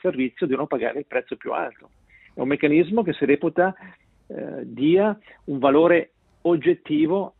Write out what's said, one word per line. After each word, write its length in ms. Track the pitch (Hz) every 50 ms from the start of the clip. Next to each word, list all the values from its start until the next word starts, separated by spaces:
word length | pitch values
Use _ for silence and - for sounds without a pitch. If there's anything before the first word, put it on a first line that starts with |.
| -
servizio 440 | 185 156 131 131 123 - - 185
devono 200 | 147 131 127 147
pagare 320 | 143 - 127 107 117 117 143
il 80 | 139
prezzo 300 | - - 127 123 - -
più 160 | - - - 117
alto. 360 | 151 170 131 - _ - _ _ _ _ _ _ _ _ _ _
È 60 | -
un 80 | 131 131
meccanismo 540 | 143 147 - 147 147 160 175 160 208 226 220
che 120 | 170 143
si 100 | - 147
reputa, 500 | 135 143 - - 165 156 - 175 190 185 - 185 190 - _ _ _ _ _ _
eh, 340 | - - - - - - - 120
dia 540 | 123 117 113 131 156 170 190 202 214 208 214 _ - - _ _
un 140 | - 143 135
valore 520 | 120 139 139 147 160 170 175 165 - - _ _ _ _ _ _ -
oggettivo 920 | 170 175 160 - 170 180 - _ - 151 151 160 156 180 202 190 - - _